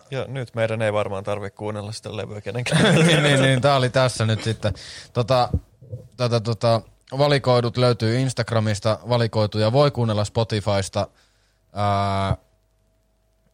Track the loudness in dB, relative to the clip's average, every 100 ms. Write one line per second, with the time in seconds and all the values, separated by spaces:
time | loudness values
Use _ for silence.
0 | -6 -8 -8 -8 -8 -2 -2 0 0 0
1 | -2 -4 -4 -6 -6 -8 -8 -8 -8 -10
2 | -10 -10 -10 -10 -8 -6 -2 2 4 4
3 | 4 4 2 2 2 2 2 2 2 2
4 | 0 0 -2 -2 -2 -4 -4 -6 -12 -18
5 | -8 -4 0 2 2 -2 -6 _ -16 -16
6 | -14 -4 -2 0 -2 0 2 0 -2 _
7 | -8 0 2 2 4 2 2 2 2 2
8 | 2 2 0 -2 -2 0 0 0 0 -2
9 | 0 0 0 0 0 2 2 4 4 2
10 | 0 0 -2 -2 -2 -2 0 0 0 -2
11 | -4 _ _ _ _ _ _ -4 0 0
12 | 0 0 -2 -4 _ _ _ _ _ _
13 | _ _ _ _ _